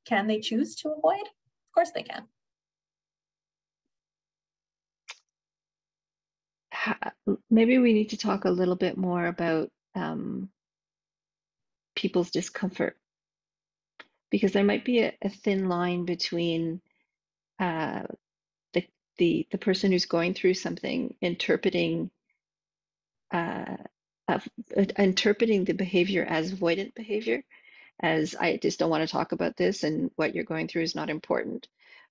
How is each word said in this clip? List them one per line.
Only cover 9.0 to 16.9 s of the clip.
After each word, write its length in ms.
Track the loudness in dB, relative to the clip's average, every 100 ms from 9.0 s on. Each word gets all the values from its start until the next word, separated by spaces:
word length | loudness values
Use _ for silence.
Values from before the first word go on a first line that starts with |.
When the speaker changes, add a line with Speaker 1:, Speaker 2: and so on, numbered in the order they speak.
| -2 0 -2
Speaker 2:
about, 420 | -2 0 0 -2 _ _
um, 560 | -8 -6 -6 -6 -8 -10 _ _ _ _ _ _ _ _ _ _ _ _ _ _ -4
people's 360 | 0 0 0
discomfort, 680 | -2 -4 -4 -6 -2 -4 -4 _ _ _ _ _ _ _ _ _ _ -20 _ _
because 200 | 0 2
there 100 | 4
might 220 | 2 2 2
be 160 | 2
a, 120 | 2 -2
a 80 | -8
thin 400 | -4 -2 0 0
line 360 | 0 0 -2 -2
between, 760 | -4 -4 -2 0 0 -2 -4 -12